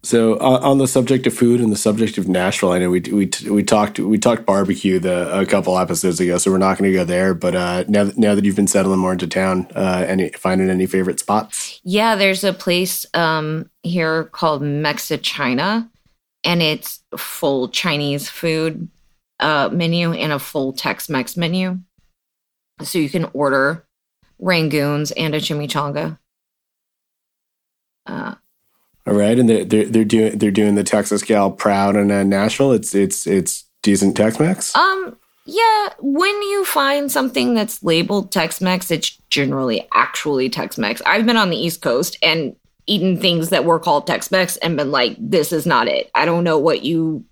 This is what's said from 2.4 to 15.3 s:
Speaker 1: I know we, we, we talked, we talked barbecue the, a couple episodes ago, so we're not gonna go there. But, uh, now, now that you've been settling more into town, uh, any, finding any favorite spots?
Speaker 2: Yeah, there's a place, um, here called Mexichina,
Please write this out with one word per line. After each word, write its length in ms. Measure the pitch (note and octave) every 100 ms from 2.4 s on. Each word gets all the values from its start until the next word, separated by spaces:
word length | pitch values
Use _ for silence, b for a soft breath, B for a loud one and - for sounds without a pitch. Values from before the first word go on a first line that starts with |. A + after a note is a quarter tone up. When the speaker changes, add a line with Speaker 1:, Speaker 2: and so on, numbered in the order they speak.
| F#2 - F#2+
Speaker 1:
I 60 | F2
know 100 | F2+
we, 120 | F2+
we, 300 | - G2+ F#2+ - -
we 120 | G#2
talked, 360 | G2 G#2+ G#2 -
we 180 | F#2 G#2+
talked 280 | B2 A2 A2+
barbecue 520 | G2 G2 F#2 G2 F#2
the, 400 | F2+ F2+ E2+ F2+
a 40 |
couple 320 | F#2 G2+ F#2 F#2
episodes 420 | F2+ F2 F#2 E2+
ago, 180 | F2+ F2
so 120 | G2
we're 60 | F#2+
not 220 | F#2+ F#2+
gonna 120 | G2
go 120 | F#2
there. 300 | F2 F2+ F#3+
But, 200 | E3 F3+
uh, 300 | - F3+ F3+ -
now, 240 | G2+ G2+ -
now 180 | G#2+
that 80 | G2+
you've 120 | G2+ G2
been 100 | G2
settling 320 | G2+ F#2+ F#2+
more 140 | F#2
into 140 | F#2 F2
town, 400 | F#2+ F#2+ F#2 F2+ -
uh, 280 | F#2+ F#2 -
any, 220 | F#2+ F2+
finding 400 | - F#2 F#2 F#2
any 160 | F#2 F#2
favorite 340 | F#2+ F#2 -
spots? 600 | - G#2 G#2+ - - -
Speaker 2:
Yeah, 320 | F#3 G3+ A3+ G#3+
there's 280 | G3 F#3+
a 100 | G3
place, 500 | F#3 - F3 F#3 - -
um, 560 | - E3 D#3+ D#3 D#3+ - _
here 420 | E3 F3 D#3+ D#3+
called 380 | D#3+ - E3 D3
Mexichina, 1300 | D3 C#3+ D3+ D3 - D3 -